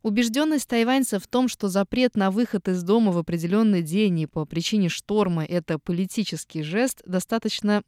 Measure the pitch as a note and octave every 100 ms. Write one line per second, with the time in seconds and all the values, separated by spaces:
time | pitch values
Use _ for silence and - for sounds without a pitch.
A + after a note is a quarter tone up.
0 | A3 G#3 A#3 A#3+ D#4 D4+ - A#3+ A3+ C4+
1 | B3+ G3+ - B3 B3+ - G3+ F#3 G3 B3
2 | B3+ G#3+ F#3+ G3 A#3+ G3 - F#3 F3 A3+
3 | G#3+ F3 E3 E3+ E3+ G#3 A3+ F#3 D#3 F#3
4 | G#3+ E3+ D#3 E3 D3+ E3 - G#3+ F3 -
5 | - G#3 F#3+ E3+ D#3 F3 - D#3+ - F3
6 | F#3+ - G3+ D#3+ - D#3+ D3+ G3+ B3+ -
7 | - F#3 - A3+ A3 - G#3 G#3